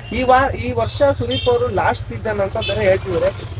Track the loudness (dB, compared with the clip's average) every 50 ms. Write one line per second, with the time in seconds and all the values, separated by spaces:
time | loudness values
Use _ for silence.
0 | -4 -4 -4 0 4 4 6 6 4 2 -2 -4 -6 -4 -2 -2 -2 -2 0 2
1 | 2 2 2 2 -2 -4 -4 -2 0 2 2 2 0 0 0 0 0 0 0 -2
2 | -4 -10 -10 -6 -6 -4 -2 -2 -2 -2 -2 -4 -4 -2 -2 2 4 4 4 2
3 | 0 -2 -2 0 0 0 -2 -4 -8 -12 -10